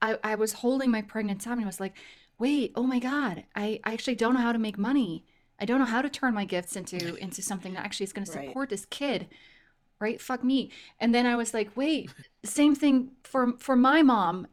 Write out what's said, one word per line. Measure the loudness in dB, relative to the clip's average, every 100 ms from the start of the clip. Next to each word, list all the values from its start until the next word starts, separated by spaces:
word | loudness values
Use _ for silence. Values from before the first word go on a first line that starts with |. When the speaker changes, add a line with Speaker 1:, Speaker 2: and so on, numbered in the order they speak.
Speaker 1:
I, | -2 -2
I | -2 0
was | -2
holding | 0 0 0 2
my | 0
pregnant | -2 -4 -4 -4
tummy | -4 -4
and | -4
I |
was | -6
like, | -8 -10 -20 -20 _ -4
"Wait, | 0 0 0 -2
oh |
my | 0 0
God, | 0 -2 -2 -4 -8 -6
I, | -4 -4
I | -6
actually | -6 -4 0
don't | 2 2
know |
how | 2
to | 0
make | -2 -4
money. | 0 0 0 -4 -12 _ _ -8
I | -2
don't | 0
know | 2
how | 0
to | -2
turn | -2 -2
my | -2 -2
gifts | -4 -4 -8
into, | -8 -6 -6 -6
Speaker 2:
<laughs> |
Speaker 1:
into | -10 -8
something | -6 -6 -8
that | -8 -8
actually | -6 -6
is |
gonna | -6 -8
Speaker 2:
Right. | -8 -8
Speaker 1:
support | -6 -4
this | -6 -8
kid." | -6 -2 -2 -6 -16 -20 _ _ _ _ -6
Right? | -4 -4
Fuck | -6 -2
me. | 0 0 0 -8 -20 -2
And | 2 4
then | 4
I | 2
was | 0 -2
like, | -4 -2
"Wait, | 0 -2 -4 -14 -20 _
same | -4 4 6 6
thing | 6 4 2 -8
for, | -4 0 2 0
for | 2 6
my | 6 8
mom | 8 6 2 -2 -4